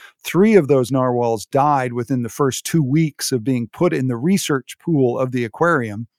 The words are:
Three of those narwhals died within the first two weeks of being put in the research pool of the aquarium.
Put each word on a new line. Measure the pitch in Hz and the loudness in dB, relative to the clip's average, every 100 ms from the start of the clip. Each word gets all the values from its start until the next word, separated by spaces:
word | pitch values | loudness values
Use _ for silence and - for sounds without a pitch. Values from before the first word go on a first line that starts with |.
| - _ | -20 _
Three | - 165 214 208 | -4 2 6 6
of | 139 | 4
those | 139 123 | 2 2
narwhals | 131 127 123 120 113 - | 0 0 0 0 -2 -2
died | 135 127 135 127 | 0 2 2 -2
within | 120 113 131 | -4 -2 -2
the | 117 | -4
first | - 139 - - | -2 -2 -2 -2
two | 165 | 0
weeks | 131 151 156 - - | 2 2 0 -2 -4
of | 127 | -4
being | 110 127 117 | -2 -4 -4
put | - 175 | -2 0
in | 156 131 | 0 -4
the | 117 | -2
research | 156 196 - 139 - - | 0 0 0 -4 -6 -10
pool | - 156 127 127 | -2 2 2 0
of | 131 | -2
the | 123 117 | -4 -4
aquarium. | - 170 156 113 104 117 | 0 0 0 -2 -8 -12